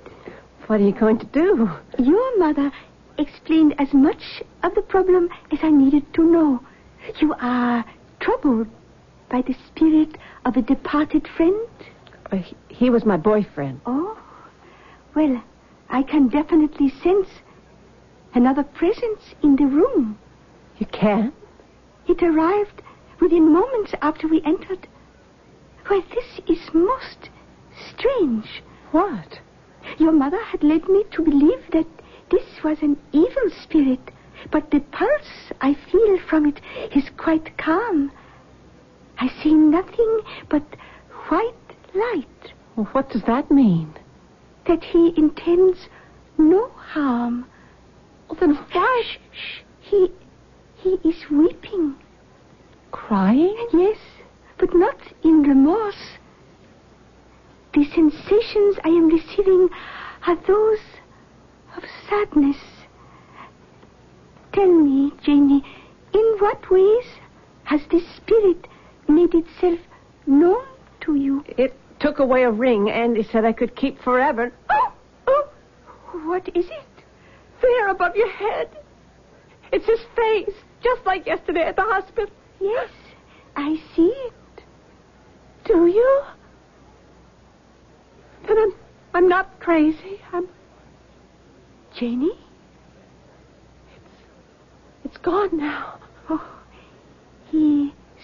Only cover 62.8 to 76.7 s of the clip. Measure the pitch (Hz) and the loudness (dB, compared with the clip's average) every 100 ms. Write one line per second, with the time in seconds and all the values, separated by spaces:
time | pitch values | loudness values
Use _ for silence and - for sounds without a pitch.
62.8 | - - - - - - - _ _ _ | -20 -20 -20 -20 -20 -20 -20 _ _ _
63.8 | - _ _ _ _ - - 403 381 339 | -20 _ _ _ _ -20 -6 0 4 6
64.8 | 285 269 285 - - 285 285 277 - - | 4 2 0 -2 0 4 4 2 0 -12
65.8 | - _ _ 403 453 415 415 508 - 370 | -20 _ _ 0 2 2 0 -2 0 4
66.8 | 381 466 494 - - _ _ _ - 294 | 4 2 -2 -14 -20 _ _ _ -4 -4
67.8 | - 339 - - - 453 403 339 - - | 0 -2 -2 -10 0 2 2 0 -6 -20
68.8 | - _ - 311 349 330 - - 359 339 | -20 _ 0 2 4 0 -2 -2 -2 -2
69.8 | - - _ _ 302 277 349 453 539 - | -8 -20 _ _ 0 4 4 2 -4 -18
70.8 | - _ - 285 269 277 - - 262 - | -20 _ -4 -2 -2 -4 -6 -4 -4 -4
71.8 | - - 294 294 262 262 247 214 254 220 | -20 -4 -4 0 0 2 2 0 0 0
72.8 | 208 233 240 226 214 226 220 214 240 - | 0 -2 -2 -2 -2 0 0 -2 -6 -4
73.8 | 269 269 254 254 277 226 240 - - 831 | -6 -6 -2 0 0 -2 -6 -8 -4 -2
74.8 | 988 - _ _ - 571 587 - _ _ | -2 -6 _ _ -2 0 -2 -12 _ _
75.8 | - - - 349 311 359 - 349 359 | -20 -20 -16 -12 -8 -8 -6 -6 -6